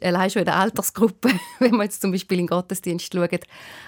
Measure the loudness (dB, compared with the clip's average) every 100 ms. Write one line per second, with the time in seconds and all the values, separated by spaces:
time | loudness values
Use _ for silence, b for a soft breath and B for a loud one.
0 | 0 2 2 2 2 2 2 0 -4 2
1 | 0 2 0 0 -4 2 4 4 0 -2
2 | -2 -2 0 -2 0 -2 -2 -6 -4 -6
3 | -4 -2 -2 -2 -8 B B B